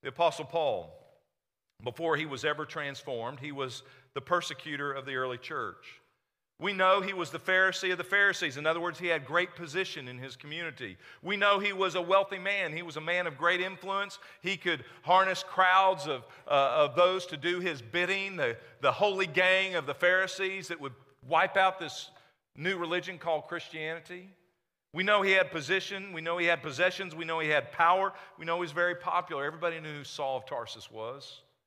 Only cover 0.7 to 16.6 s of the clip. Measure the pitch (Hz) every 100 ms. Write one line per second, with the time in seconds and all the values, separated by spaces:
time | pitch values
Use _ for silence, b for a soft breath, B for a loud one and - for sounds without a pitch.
0.7 | 104 82 - - _ _ _ _ _ _
1.7 | _ 117 120 165 151 156 135 151 147 151
2.7 | 160 143 135 - 123 113 139 143 139 131
3.7 | 117 B B B - 131 175 170 151 160
4.7 | 143 143 139 131 131 131 123 - 151 110
5.7 | - - - _ _ _ _ _ _ 185
6.7 | 196 185 196 190 190 165 156 - 185 190
7.7 | 180 190 180 175 202 202 185 165 131 151
8.7 | 165 175 151 175 160 131 165 180 - 170
9.7 | 160 185 156 127 123 131 123 147 156 170
10.7 | 123 117 92 B B 165 202 202 202 202
11.7 | 190 190 175 175 190 196 196 185 202 175
12.7 | 156 175 151 156 180 175 139 165 180 185
13.7 | 185 185 196 202 - B B 180 190 175
14.7 | 160 - B - 185 190 180 - - 185
15.7 | 185 190 180 143 131 117 B - 143